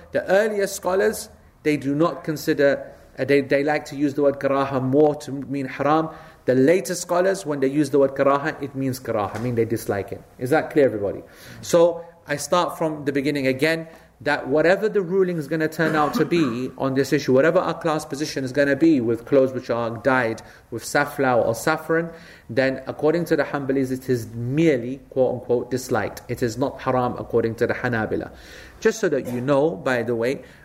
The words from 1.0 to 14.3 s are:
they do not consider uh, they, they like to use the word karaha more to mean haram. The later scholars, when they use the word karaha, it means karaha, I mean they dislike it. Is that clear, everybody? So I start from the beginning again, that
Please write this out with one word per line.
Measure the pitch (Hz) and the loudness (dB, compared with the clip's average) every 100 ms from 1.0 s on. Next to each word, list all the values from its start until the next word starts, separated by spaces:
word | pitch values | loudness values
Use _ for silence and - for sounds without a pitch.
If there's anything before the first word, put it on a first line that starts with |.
| 214 214 - - - _ | 0 -2 -8 -18 -20 _
they | 151 147 | -2 0
do | 131 143 | 0 2
not | 170 139 | 0 0
consider | - 151 - 143 139 131 - - - - | -6 -4 -2 2 2 2 -4 -18 -18 -6
uh, | 131 | 2
they, | 143 | 2
they | 127 143 | 2 0
like | 147 151 151 | 0 -2 -6
to | 139 | -4
use | 143 | -2
the | 131 | 2
word | 143 135 | 0 2
karaha | 135 135 139 131 | 0 0 0 -2
more | 131 139 151 147 | 2 4 4 2
to | - | -6
mean | 139 123 139 131 | -10 -6 -6 -6
haram. | - 143 156 160 - - - - | -2 0 2 0 -8 -20 -4 2
The | 127 | 4
later | 135 185 185 175 | 6 4 0 -6
scholars, | - 175 190 190 147 | -2 0 2 0 -4
when | 143 | -2
they | 135 | 0
use | 143 139 | 0 2
the | 139 | 4
word | 135 - | 4 4
karaha, | 139 143 156 139 | 2 2 0 -6
it | 139 131 | -8 -4
means | 135 127 | -4 -4
karaha, | - 110 98 107 | -4 -2 -4 -4
I | |
mean | 123 117 | -2 0
they | 110 | 0
dislike | 113 - 101 95 | -2 -2 -4 -6
it. | 98 - - | -12 -16 -10
Is | 127 | 0
that | 151 - | 0 2
clear, | 160 131 | 4 4
everybody? | 107 98 95 - - - - | 2 -4 -6 -12 -20 -20 -16
So | 113 170 170 170 - - - | 0 4 4 2 -10 -16 -8
I | 147 | -8
start | - 180 160 - | -2 0 0 -2
from | 160 151 143 | -4 -4 -4
the | |
beginning | 139 139 143 131 | -2 -2 0 -2
again, | 131 156 165 160 - - _ | 0 0 0 -6 -18 -20 _
that | 147 | -2